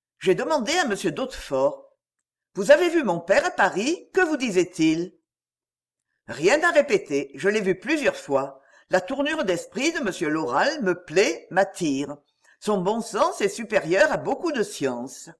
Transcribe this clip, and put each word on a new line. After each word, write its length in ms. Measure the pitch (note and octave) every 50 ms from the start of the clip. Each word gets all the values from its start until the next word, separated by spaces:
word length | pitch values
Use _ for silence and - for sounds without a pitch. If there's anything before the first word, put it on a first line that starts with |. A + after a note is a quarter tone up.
| _ _ _ -
J'ai 160 | - F#3 F3
demandé 380 | G#3+ C4 D4+ D#4+ C#4+ G#3+ C4+
à 140 | D#4+ F#4 E4+
monsieur 260 | A#3+ G3 - - E3+
d'Hautefort. « 800 | C#3 A3 C4 B3+ - - - - C#3 C3 C3+ D3 - - - _ _ _ _ _ _ _ _ _ _ _ _ _ -
Vous 160 | F3+ G3+ -
avez 180 | D4 D#4+ F4+ E4+
vu 160 | D#4+ E4 C#4
mon 160 | G3 E3+ E3
père 240 | - - G3+ C#4 D#4+
à 60 | F4+
Paris, 580 | F4 - G#3 F3+ - F#3 A3 C#4+ F4 - - _ -
que 80 | F#4
vous 160 | F#4 D#4 D#4 B3
disait-il ? » 760 | C4 A#3 F3 F3+ E3+ F3 - - D#3+ D#3+ D#3+ E3+ F3 F#3 _ _ _ _ _ _ _ _ _ _ _ _ _ _ _ _ _ _ _ _ _ _ _
Rien 360 | - A#2 C3 D#3 G3+ C#4 D4+
à 80 | F4+ E4+
répéter, 600 | E4+ D4 C#4 C#4+ G#3+ - - - C#3+ C#3 C#3 - -
je 160 | C#3 D#3+ G3+
l'ai 100 | G#3+ A3
vu 180 | F#3+ F#3+ F3 -
plusieurs 380 | - B3 D#4+ D4+ C4 F3+ -
fois. 460 | - - C#3+ C#3 C3+ C#3 - - - _ _ _ _ _ -
La 140 | F3 F#3+
tournure 420 | F#3 - C4+ C4+ C#4 D4+ D#4+ D#4 C4
d'esprit 480 | F#3 F3 E3 - - - A3 C4+ E4
de 80 | E4 E4+
monsieur 300 | C4 F#3+ E3 - E3 D3+
Laural 520 | D3+ D#3+ D#3+ B2 B2+ D#3 G#3 C#4+ D#4+ D#4
me 220 | G#3+ F3+ E3+ - -
plaît, 420 | - D3+ F#3 A3 D4+ E4+ - - -
m'attire. 640 | E3 F#3 G3 - - - F3 D3 C3+ C3+ C#3+ C#3 D3 - _ _ _ _ _ - _ _
Son 180 | - G#3+ G#3+ F#3+
bon 240 | F3 G3 A3 A#3
sens 400 | G#3+ - - A3 D4+ F4+ - -
est 80 | G#3+ G3
supérieur 600 | - - A3+ - G#3+ F3+ D3+ D#3 F3+ G#3 D4+ D4+
à 60 | A#3+
beaucoup 360 | D#3 C#3 G3 C#4 - - E4
de 100 | D4 A#3
science. 640 | G3+ - - - D3 B2+ B2 A#2+ B2 C#3 - - - E3 -